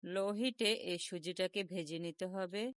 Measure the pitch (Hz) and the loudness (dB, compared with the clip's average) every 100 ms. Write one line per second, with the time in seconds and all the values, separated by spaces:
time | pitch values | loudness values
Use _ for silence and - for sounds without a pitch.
0 | 185 185 196 208 254 233 214 226 - 175 | -2 0 2 2 0 4 4 4 2 -2
1 | - 180 160 180 185 202 185 185 156 165 | -2 -4 -4 0 0 0 -2 -2 -2 -2
2 | 170 160 185 190 185 196 233 | -4 -4 -4 -2 -2 -2 -4